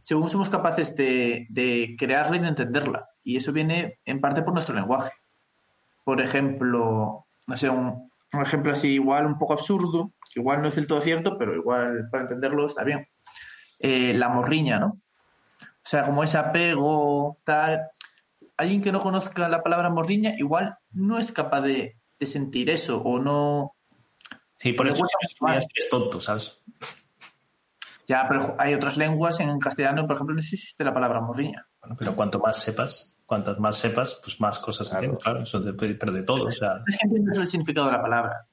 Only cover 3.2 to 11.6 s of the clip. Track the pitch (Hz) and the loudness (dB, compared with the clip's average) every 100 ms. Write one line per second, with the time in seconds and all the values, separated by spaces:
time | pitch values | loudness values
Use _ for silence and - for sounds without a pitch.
3.2 | - 127 131 147 156 165 160 - - 135 | -4 -4 -2 0 0 0 -2 -10 -8 -2
4.2 | 139 160 160 180 160 117 98 131 131 - | 0 0 0 -2 -2 -4 0 -2 -2 -10
5.2 | _ _ _ _ _ _ _ _ - 131 | _ _ _ _ _ _ _ _ -2 0
6.2 | 127 139 139 135 127 120 117 110 110 - | 0 0 0 0 0 2 2 2 0 -4
7.2 | - _ - - 139 127 127 123 - _ | -16 _ -10 -2 0 0 -2 -6 -12 _
8.2 | _ 147 135 151 143 143 147 135 135 139 | _ -4 0 0 0 0 2 2 2 2
9.2 | 151 151 156 147 139 196 175 165 190 _ | 2 0 0 0 0 0 2 0 -2 _
10.2 | - - 123 147 151 147 147 156 151 165 | -12 -4 0 2 0 -2 0 0 2 0
11.2 | 160 147 107 82 | 0 -2 -2 -2